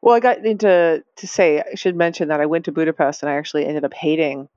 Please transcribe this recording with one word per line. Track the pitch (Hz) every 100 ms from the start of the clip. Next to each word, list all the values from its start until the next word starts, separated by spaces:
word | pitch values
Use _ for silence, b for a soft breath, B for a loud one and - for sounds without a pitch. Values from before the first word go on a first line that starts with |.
Well, | 233
I | 233
got | 247 214
into, | 220 208 208 175 170 160 - -
to | 190
say, | - 170 151
I | -
should | 196 190 170
mention | 170 165 151
that | 151
I | 151
went | 165 165
to |
Budapest | 151 160 156 143 -
and | 147
I |
actually | 143 151 151 147
ended | 151
up | 139
hating | - 151 160 151 139 139